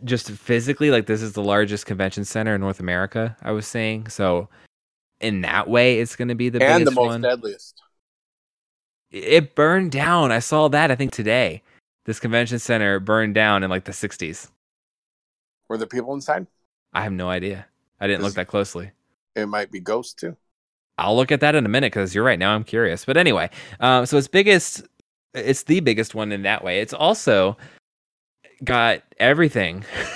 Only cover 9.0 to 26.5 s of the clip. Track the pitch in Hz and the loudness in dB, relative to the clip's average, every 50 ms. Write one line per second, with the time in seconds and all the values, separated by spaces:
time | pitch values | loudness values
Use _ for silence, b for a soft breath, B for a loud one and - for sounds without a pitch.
9 | _ _ - 95 - 101 143 170 151 139 _ - 147 160 175 190 190 170 131 135 | _ _ -16 -10 0 4 4 4 4 4 _ 2 2 4 4 2 0 -2 -2 -2
10 | 147 165 175 170 151 127 113 117 - - 156 156 156 147 139 147 160 151 127 120 | 0 2 2 4 4 4 2 0 0 0 2 2 2 4 4 4 2 2 2 0
11 | 139 127 - - 107 107 113 127 120 90 80 110 - b b b b _ _ _ | -2 -4 -4 -4 -2 0 2 2 2 0 -2 -6 -14 b b b b _ _ _
12 | _ - 110 - - 117 113 117 120 110 123 117 - - 120 110 104 101 98 95 | _ -8 -8 -6 -4 -2 0 0 0 0 -2 -6 -2 -2 0 0 2 2 0 0
13 | 95 104 107 110 110 107 101 110 110 107 101 98 95 92 92 95 - - 101 - | 0 0 0 2 2 2 2 2 4 4 4 2 2 0 -2 -4 -6 -8 -10 -10
14 | - 101 - - 90 78 80 - - - _ _ _ _ _ _ _ _ _ _ | -10 -10 -10 -8 -10 -10 -10 -12 -16 -20 _ _ _ _ _ _ _ _ _ _
15 | _ _ _ _ _ _ _ _ _ _ _ _ _ - 110 110 113 - 123 123 | _ _ _ _ _ _ _ _ _ _ _ _ _ -10 -8 -8 -8 -8 -6 -6
16 | 117 127 139 139 139 - 151 180 185 - _ _ _ _ _ _ _ _ - - | -6 -6 -8 -8 -4 -4 -4 -4 -6 -10 _ _ _ _ _ _ _ _ -8 -6
17 | 107 107 95 92 90 90 92 90 90 98 98 95 101 _ _ _ _ _ _ - | -6 -6 -6 -6 -4 -4 -4 -4 -6 -6 -8 -10 -14 _ _ _ _ _ _ -6
18 | 101 98 101 85 95 101 98 92 92 - - 101 101 - - 87 90 98 - _ | -4 -2 -2 -2 -2 -4 -4 -6 -6 -4 -2 -2 -2 -4 -6 -12 -14 -14 -16 _
19 | _ _ _ _ _ _ - 110 107 101 104 104 101 - - 95 87 104 107 120 | _ _ _ _ _ _ -8 -8 -6 -6 -4 -6 -6 -8 -10 -10 -6 -4 -4 -4
20 | 120 - - - - 175 156 - _ _ _ _ _ _ _ _ _ _ _ - | -6 -8 -14 -14 -12 -12 -12 -14 _ _ _ _ _ _ _ _ _ _ _ -4
21 | 85 98 110 120 131 127 151 139 151 151 151 151 120 101 107 135 139 110 - 107 | -2 2 2 2 2 2 2 2 2 2 2 2 2 2 2 0 0 0 0 -2
22 | 98 90 85 101 117 131 113 85 92 101 107 107 107 - - 113 117 92 82 - | -2 -2 0 0 2 2 2 2 2 0 0 0 -2 -2 -2 0 0 0 0 -2
23 | - - 131 165 180 180 110 87 82 - B B B B B B 120 127 127 127 | -2 0 2 4 4 4 2 2 0 -4 B B B B B B 2 4 4 4
24 | 123 127 - 143 131 - - 190 202 208 196 175 - - - - - - _ _ | 4 2 2 0 2 2 4 4 6 6 6 4 4 0 -8 -12 -14 -18 _ _
25 | _ _ _ _ _ _ - 131 104 123 135 - - - 160 190 165 123 110 107 | _ _ _ _ _ _ -12 -4 0 0 0 0 0 0 0 2 2 2 0 0
26 | 113 - - 110 107 104 104 98 98 98 | -2 -4 -4 -6 -6 -6 -4 -4 -2 -2